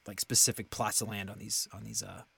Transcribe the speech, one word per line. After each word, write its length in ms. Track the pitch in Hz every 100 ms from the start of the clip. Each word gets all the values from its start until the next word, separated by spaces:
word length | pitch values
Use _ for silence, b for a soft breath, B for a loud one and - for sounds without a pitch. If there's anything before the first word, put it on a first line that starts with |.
| -
like, 120 | 95
specific 520 | - 123 - 113 104
plots 300 | - 107 -
of 60 | 107
land 200 | 104 98
on 80 | 104
these, 300 | 104 - -
on 120 | -
these, 180 | 110 113
uh, 220 | 95 92 -